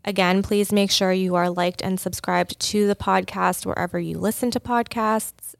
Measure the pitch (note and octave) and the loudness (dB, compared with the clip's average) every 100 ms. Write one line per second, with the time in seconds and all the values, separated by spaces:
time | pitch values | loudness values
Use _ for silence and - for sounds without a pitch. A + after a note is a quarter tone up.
0 | - G3 F3+ F#3+ G3+ G#3 G3+ G#3 G3 - | -2 0 2 2 2 0 2 2 2 2
1 | F#3+ F#3 F#3 F3+ F3 F3+ F3+ - - F#3 | 2 2 2 2 0 0 -2 -2 -4 -4
2 | F#3 F3+ - F3+ F3+ - - G#3+ G3+ G3+ | -4 -6 0 0 0 -4 -2 0 2 0
3 | - F#3+ F#3+ G3+ F#3 F#3 F#3+ - F3+ F3 | 2 0 0 -2 0 0 -4 -4 -2 -4
4 | E3+ E3 F#3+ - B3 A#3+ - A#3+ A#3 A#3+ | -4 -2 -2 0 -2 -2 0 -2 0 -2
5 | A3 A3 - - - | 0 0 -2 -12 -18